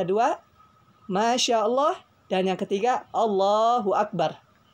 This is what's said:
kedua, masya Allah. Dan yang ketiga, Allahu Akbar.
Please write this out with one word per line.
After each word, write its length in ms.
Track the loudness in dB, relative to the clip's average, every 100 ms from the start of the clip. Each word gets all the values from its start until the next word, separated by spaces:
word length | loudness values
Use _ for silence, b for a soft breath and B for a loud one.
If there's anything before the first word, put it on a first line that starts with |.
kedua, 400 | -2 0 0 -2 _ _ _ _ _ _ -4
masya 580 | -2 0 0 0 2
Allah. 380 | 2 2 0 -2 -12 _ -4
Dan 240 | -2 0
yang 80 | -2
ketiga, 480 | -4 -2 0 -2 -4
Allahu 800 | -2 0 2 2 2 2 2 0
Akbar. 480 | 0 -2 -2 -4 -4 _ _ _